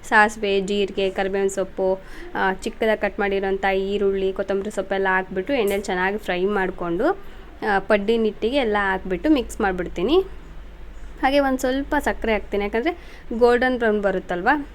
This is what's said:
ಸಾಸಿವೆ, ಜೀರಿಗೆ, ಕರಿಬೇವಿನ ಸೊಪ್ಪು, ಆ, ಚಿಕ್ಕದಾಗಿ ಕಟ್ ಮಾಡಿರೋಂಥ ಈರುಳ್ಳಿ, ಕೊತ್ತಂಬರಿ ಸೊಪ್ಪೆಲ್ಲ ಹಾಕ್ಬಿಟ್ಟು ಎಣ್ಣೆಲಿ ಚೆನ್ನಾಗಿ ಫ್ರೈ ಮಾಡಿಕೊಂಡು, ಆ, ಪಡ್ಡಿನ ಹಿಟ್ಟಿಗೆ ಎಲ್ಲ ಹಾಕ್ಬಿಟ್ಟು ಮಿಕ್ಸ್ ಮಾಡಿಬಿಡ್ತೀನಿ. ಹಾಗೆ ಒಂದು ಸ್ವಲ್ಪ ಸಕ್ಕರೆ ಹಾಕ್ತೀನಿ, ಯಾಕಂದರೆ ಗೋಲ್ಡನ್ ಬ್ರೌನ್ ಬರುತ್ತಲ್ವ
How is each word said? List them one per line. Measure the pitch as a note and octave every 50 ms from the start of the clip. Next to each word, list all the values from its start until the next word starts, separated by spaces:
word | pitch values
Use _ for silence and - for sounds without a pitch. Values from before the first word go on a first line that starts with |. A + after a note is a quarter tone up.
| -
ಸಾಸಿವೆ, | - B3 G#3+ G#3 G#3+ G#3+ - - G3+ G3 G3
ಜೀರಿಗೆ, | G3 F#3 G#3 G3+ G3+ F#3+ G3 - G3 F#3+
ಕರಿಬೇವಿನ | F#3 - G3 G3 F#3+ G3 G3
ಸೊಪ್ಪು, | G3 F#3+ - F#3+ F#3+ - - F#3+ F#3 F#3+ F#3+ - - - - - - -
ಆ, | G3 G3 F#3+ F#3+
ಚಿಕ್ಕದಾಗಿ | F#3 - A3+ G#3+ - A#3 A3 G#3+ G#3
ಕಟ್ | - G3+ G3+ -
ಮಾಡಿರೋಂಥ | G3+ G3+ G3 G3 G3 G3 F#3+ G3 G3
ಈರುಳ್ಳಿ, | G3 G3 F#3+ F#3+ G3 G3+ G3+ G3+ G3 G3 G3 F#3+ F#3+ F#3+
ಕೊತ್ತಂಬರಿ | G3 G3 - G3 G3 G3 G#3
ಸೊಪ್ಪೆಲ್ಲ | - - F#3+ G3 G3 G3 G3
ಹಾಕ್ಬಿಟ್ಟು | F#3+ F#3 F#3+ F#3+ F#3 F#3+ F#3+ F#3 F#3 C#4+
ಎಣ್ಣೆಲಿ | C4 G#3+ G3+ G3 G3+
ಚೆನ್ನಾಗಿ | G#3 - F#3+ F3+ F#3 F#3+ G3+
ಫ್ರೈ | G#3 - - F#3 F3+ F#3
ಮಾಡಿಕೊಂಡು, | G3+ G#3 G3+ F#3+ F#3 F#3 - F3+ E3+ E3+ F3 A#3+ D#4+
ಆ, | G4+ - - - - - - - - - - A3 G3+ G3
ಪಡ್ಡಿನ | F#3+ - A3 G#3 G3+ G3+ A#3 A#3 A3
ಹಿಟ್ಟಿಗೆ | G#3+ G#3 - - A3 C4
ಎಲ್ಲ | C#4+ B3+ G#3+ G#3 G#3
ಹಾಕ್ಬಿಟ್ಟು | G3+ G3 F#3+ F#3 - F#3 F#3 F3 - D4+
ಮಿಕ್ಸ್ | D#4 C4+ A3+ - - -
ಮಾಡಿಬಿಡ್ತೀನಿ. | A3 G3 F#3 F3+ F3 D#3+ - - F3 A3+ D4+ F#4 F#4+ - - - - - - - - - - - - - - - - - - -
ಹಾಗೆ | - C4+ C4+ C#4+
ಒಂದು | C#4 C4+ C4
ಸ್ವಲ್ಪ | B3+ - B3+ B3+ C4+ C#4 - D4+ D4
ಸಕ್ಕರೆ | C#4 A#3+ G3+ - - A3+ A3
ಹಾಕ್ತೀನಿ, | G3+ - - - G3+ G3+
ಯಾಕಂದರೆ | G3+ G#3+ A3+ B3 E4 E4+ - - - - - - - A#3+ A3+
ಗೋಲ್ಡನ್ | A#3+ A#3+ A#3+ A#3+ B3 B3+ B3+
ಬ್ರೌನ್ | A#3 A#3+ A3 G#3+ G#3
ಬರುತ್ತಲ್ವ | G3 G3+ F#3+ F#3 F#3 - F3+ F3 F3+ A3+ C#4+ D4+ C#4 - -